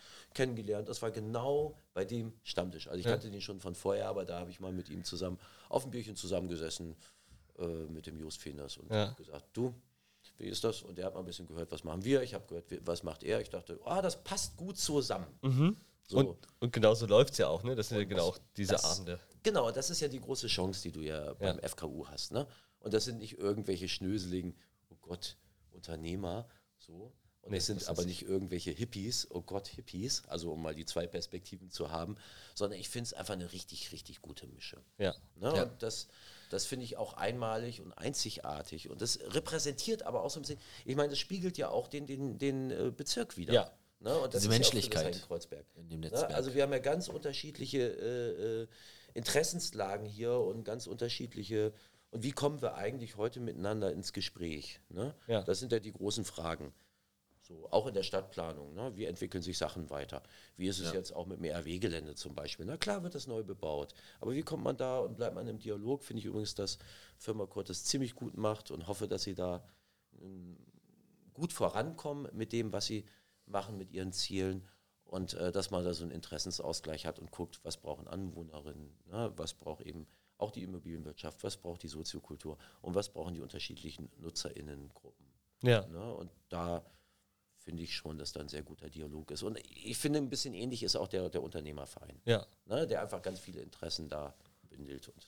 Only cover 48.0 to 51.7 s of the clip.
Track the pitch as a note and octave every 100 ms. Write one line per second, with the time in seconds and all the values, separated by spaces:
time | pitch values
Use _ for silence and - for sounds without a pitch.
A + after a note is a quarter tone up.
48 | A2+ B2 A#2+ E2 A2 A2+ A2+ - - -
49 | - - A2+ C#3 D#3+ E3+ - A2 G2 G#2
50 | G#2+ G#2 A#2 B2 - A2+ G#2 A#2 - A2+
51 | A#2+ - A#2+ A2 G2 G#2+ G#2+